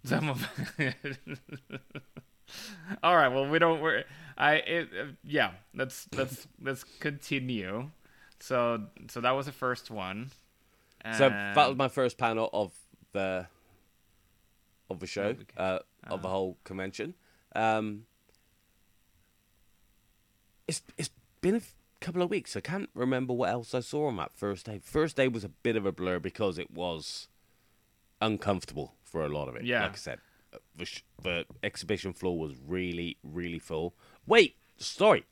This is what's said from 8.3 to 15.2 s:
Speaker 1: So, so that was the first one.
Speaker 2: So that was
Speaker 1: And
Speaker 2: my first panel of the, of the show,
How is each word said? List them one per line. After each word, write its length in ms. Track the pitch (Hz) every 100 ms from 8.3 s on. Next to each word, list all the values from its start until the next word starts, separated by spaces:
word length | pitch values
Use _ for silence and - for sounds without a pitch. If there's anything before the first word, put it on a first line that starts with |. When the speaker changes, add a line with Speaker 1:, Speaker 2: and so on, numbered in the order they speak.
| -
Speaker 1:
So, 460 | - 127 120 117 104 - 120
so 100 | -
that 120 | 120
was 140 | 135 139
the 40 |
first 400 | 139 127 123 -
one. 400 | 110 92 98 127 - _ _ _ _ _ _ 113 113
Speaker 2:
So 120 | 135
that 260 | 104 101 101
was 120 | 139
Speaker 1:
And 80 | 131
Speaker 2:
my 100 | 135
first 280 | - 123 -
panel 320 | 120 113 110
of 180 | - 98 - - - -
the, 340 | 101 95 92 92 _ _ _ _ _ _ _ _ _ _ _ _ _ _
of 100 | 92
the 80 | 95
show, 160 | -